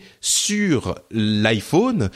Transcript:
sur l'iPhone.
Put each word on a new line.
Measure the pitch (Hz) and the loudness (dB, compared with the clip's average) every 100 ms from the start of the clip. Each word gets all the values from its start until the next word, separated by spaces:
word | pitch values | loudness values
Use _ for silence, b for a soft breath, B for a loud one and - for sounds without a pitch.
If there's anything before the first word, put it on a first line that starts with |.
| B B | B B
sur | - - - 208 202 127 92 - - | -4 -2 0 0 0 0 -2 -8 -6
l'iPhone. | 113 107 107 110 113 - 160 254 220 98 | -2 0 2 2 0 2 2 2 0 -2